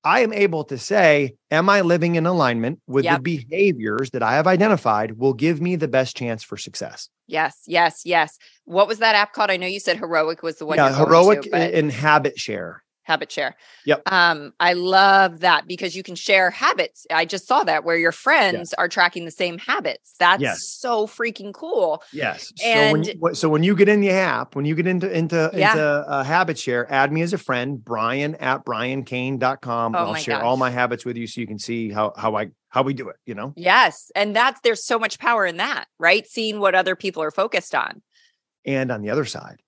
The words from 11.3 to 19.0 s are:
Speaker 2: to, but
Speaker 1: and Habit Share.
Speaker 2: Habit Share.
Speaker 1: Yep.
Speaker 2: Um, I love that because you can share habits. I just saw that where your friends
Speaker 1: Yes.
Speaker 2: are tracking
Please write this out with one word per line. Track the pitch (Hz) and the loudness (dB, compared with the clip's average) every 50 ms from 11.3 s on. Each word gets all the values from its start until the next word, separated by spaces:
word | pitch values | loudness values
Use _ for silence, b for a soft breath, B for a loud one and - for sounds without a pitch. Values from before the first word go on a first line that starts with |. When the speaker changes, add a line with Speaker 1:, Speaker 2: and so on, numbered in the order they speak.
| 214 - | 6 4
Speaker 2:
to, | - - | 0 -2
but | - 151 165 170 - | 0 0 0 2 2
Speaker 1:
and | 165 151 151 | 0 0 0
Habit | 131 113 143 151 151 151 139 143 - - | -2 0 2 4 4 4 2 0 -6 -6
Share. | - - 107 95 87 82 87 - _ _ _ _ | -8 -8 -8 -8 -8 -10 -12 -18 _ _ _ _
Speaker 2:
Habit | _ - 160 - 156 _ | _ -4 -4 -4 -4 _
Share. | - 160 143 127 - b b b b b b | -6 -6 -6 -6 -6 b b b b b b
Speaker 1:
Yep. | 143 147 - - | 0 0 0 0
Speaker 2:
Um, | - 190 185 175 170 165 151 147 143 _ _ | 0 2 4 4 4 2 0 -6 -16 _ _
I | 170 175 180 | 2 2 2
love | 180 180 185 185 190 196 196 196 196 196 185 165 160 | 0 0 2 4 6 6 8 6 6 4 2 0 2
that | 175 180 165 147 - | 4 4 4 4 2
because | - 180 170 190 180 156 | -4 -10 -8 -8 -8 -8
you | 190 | -10
can | 185 - 180 | -12 -12 -14
share | 170 - - 202 190 185 180 | -10 0 2 2 4 4 2
habits. | 165 - 262 320 - 196 165 - _ - - _ | 0 0 0 0 0 0 -4 -4 _ -20 -8 _
I | 160 160 170 | 0 0 0
just | 170 196 185 - | 0 -4 -10 -2
saw | - 247 285 285 | 0 0 2 2
that | 175 156 156 - | 2 0 0 0
where | 170 165 | 0 0
your | 170 165 170 | 2 0 0
friends | 165 - - - - 311 214 190 - - 175 - | -2 -2 0 2 2 4 4 2 0 -2 -6 -8
Speaker 1:
Yes. | - - | -4 -2
Speaker 2:
are | 175 | -2
tracking | 175 - 202 | -2 2 2